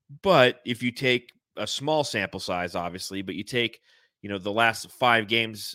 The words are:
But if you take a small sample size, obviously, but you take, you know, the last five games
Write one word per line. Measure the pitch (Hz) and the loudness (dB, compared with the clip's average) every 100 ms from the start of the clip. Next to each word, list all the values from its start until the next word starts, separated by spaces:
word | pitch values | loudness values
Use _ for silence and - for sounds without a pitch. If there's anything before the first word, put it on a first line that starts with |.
| _ 143 | _ -4
But | 196 165 127 - | 4 6 6 4
if | - 120 | -6 -4
you | 120 | -4
take | 120 131 123 - _ _ - | -2 0 0 -2 _ _ -10
a | 107 | -8
small | - 139 156 | -6 0 0
sample | 139 110 95 95 | 0 -2 -4 -4
size, | - 90 90 | -4 -4 -4
obviously, | 90 87 90 - 95 | -6 -6 -8 -10 -8
but | 95 | -8
you | 92 | -8
take, | 107 123 113 - _ _ _ _ | -6 -2 -2 -4 _ _ _ _
you | 101 | -10
know, | 101 | -6
the | 95 | -2
last | 104 117 110 - | 2 2 2 -6
five | - 127 117 101 | 0 2 4 2
games | 113 113 104 - | 0 -2 -6 -12